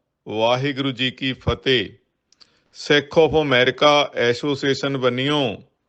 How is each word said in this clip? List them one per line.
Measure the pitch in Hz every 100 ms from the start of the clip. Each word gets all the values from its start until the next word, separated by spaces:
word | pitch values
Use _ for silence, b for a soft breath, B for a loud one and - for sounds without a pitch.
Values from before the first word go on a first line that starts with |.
| _ _ -
ਵਾਹਿਗੁਰੂ | 107 113 123 143 131 135
ਜੀ | 117 127
ਕੀ | 123 135
ਫਤਿਹ। | 127 - 117 131 123 92 - _ _ _ b b b b -
Sikh | - 147 143 170 156
of | 151
America | 147 123 127 127 147 147 139 - 120
Association | 120 147 135 143 135 139 139
ਬੰਨਿਓ | 123 123 139 147 127 90 - _